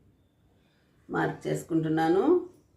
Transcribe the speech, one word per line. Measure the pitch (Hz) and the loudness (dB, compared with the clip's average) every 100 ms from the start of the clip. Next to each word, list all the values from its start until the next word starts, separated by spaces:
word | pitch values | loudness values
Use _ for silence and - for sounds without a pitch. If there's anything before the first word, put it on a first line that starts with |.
| _ _ _ _ _ _ _ _ _ _ - | _ _ _ _ _ _ _ _ _ _ -8
మార్క్ | 160 156 147 151 | -4 -4 -4 -6
చేసుకుంటున్నాను. | 151 - 160 156 160 160 185 277 359 - - _ | -6 -2 -2 0 0 2 2 4 2 0 -18 _